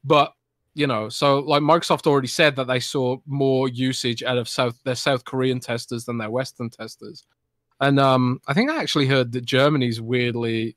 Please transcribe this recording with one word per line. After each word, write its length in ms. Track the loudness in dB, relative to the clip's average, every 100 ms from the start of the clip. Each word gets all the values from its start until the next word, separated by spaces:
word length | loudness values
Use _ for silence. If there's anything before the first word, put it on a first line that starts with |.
But, 300 | 4 4 2 _ _ _ _
you 140 | -4 -2
know, 200 | -2 -4
so, 300 | 0 2 2
like, 240 | 2 2
Microsoft 460 | 4 2 4 0 2
already 200 | 2 0
said 280 | 2 2 2
that 100 | -2
they 140 | -2
saw 380 | -2 -2 -2 -4 -6
more 400 | 0 2 2 0
usage 540 | -2 -2 -2 -4 -4
out 160 | -2 -2
of 100 | -2
South, 260 | -2 -2 -2 -6
their 100 | -2
South 280 | 0 -2
Korean 360 | -2 -2 0 -2
testers 460 | -4 -8 -6 -10 -6
than 120 | -8
their 140 | -4
Western 400 | -6 -6 _ -12
testers. 560 | _ -16 -16 -20 -20 _ _ _ _ _ _
And, 200 | 2 4
um, 420 | 4 4 2 -2 -2
I 80 | 0
think 160 | 0
I 100 | -2
actually 240 | -2 0 2
heard 260 | 2 0
that 120 | -4 -2
Germany's 560 | 2 4 2 0 -4
weirdly 760 | -2 -2 0 -2 -2 -2 -4